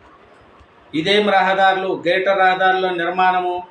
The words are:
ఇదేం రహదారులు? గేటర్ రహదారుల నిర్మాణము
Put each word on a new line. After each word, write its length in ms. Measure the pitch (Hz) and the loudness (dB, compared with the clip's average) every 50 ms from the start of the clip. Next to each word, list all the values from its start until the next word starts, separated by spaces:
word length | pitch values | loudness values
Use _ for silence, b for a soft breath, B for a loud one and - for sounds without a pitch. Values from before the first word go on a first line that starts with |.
| - - - - - - - - - - - - - _ _ _ _ - - | -20 -20 -20 -20 -20 -20 -20 -20 -20 -20 -20 -20 -20 _ _ _ _ -10 -8
ఇదేం 360 | 151 160 190 202 208 202 202 | -4 -2 0 0 2 2 2
రహదారులు? 720 | 190 190 185 190 190 190 190 190 190 190 190 180 165 147 147 170 | 2 2 2 2 2 2 2 2 2 0 -2 -4 -4 -4 -2 0
గేటర్ 300 | 180 190 185 196 196 190 | 0 0 0 0 0 2
రహదారుల 520 | 190 185 185 185 190 190 185 185 185 185 | 2 2 2 2 2 0 0 0 -2 -2
నిర్మాణము 720 | 180 170 170 175 180 185 185 185 180 180 180 180 180 180 180 - | -4 -4 -4 -4 -2 0 0 0 0 0 -2 -4 -4 -6 -8 -12